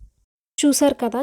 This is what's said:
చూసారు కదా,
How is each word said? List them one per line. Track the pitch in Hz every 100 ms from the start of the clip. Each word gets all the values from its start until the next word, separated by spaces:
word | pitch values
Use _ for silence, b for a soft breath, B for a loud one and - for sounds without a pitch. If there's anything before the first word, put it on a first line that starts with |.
| - _ _ _ _ -
చూసారు | 294 269 285 269
కదా, | 240 233